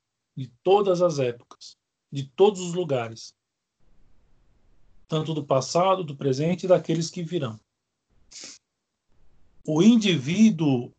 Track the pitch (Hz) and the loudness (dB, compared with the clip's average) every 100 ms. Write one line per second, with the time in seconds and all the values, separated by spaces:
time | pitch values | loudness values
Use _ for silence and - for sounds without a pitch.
0 | _ _ _ - 123 _ 180 202 196 175 | _ _ _ -14 -14 _ 2 4 4 2
1 | 175 143 123 120 - - - - _ _ | 0 0 -4 -6 -14 -20 -20 -20 _ _
2 | _ 139 135 - 202 185 175 175 165 131 | _ -12 -8 2 2 2 -4 -6 -4 -4
3 | 113 110 - - _ _ _ _ _ _ | -6 -12 -20 -20 _ _ _ _ _ _
4 | - - _ _ _ _ _ _ _ - | -20 -20 _ _ _ _ _ _ _ -20
5 | - 156 147 151 139 135 131 170 190 185 | -8 -6 -4 -6 -2 -2 0 0 0 0
6 | 151 139 139 131 165 175 180 165 170 165 | -4 -6 -4 -2 -2 -2 2 2 2 -4
7 | 160 180 165 175 123 110 _ _ _ _ | -4 -8 -8 -6 -8 -10 _ _ _ _
8 | _ _ _ - - - _ _ _ _ | _ _ _ -20 -20 -20 _ _ _ _
9 | _ _ - - _ - - 156 208 240 | _ _ -20 -20 _ -14 -4 4 6 6
10 | 208 151 127 185 220 160 151 127 123 | 4 0 -2 2 2 4 0 0 -4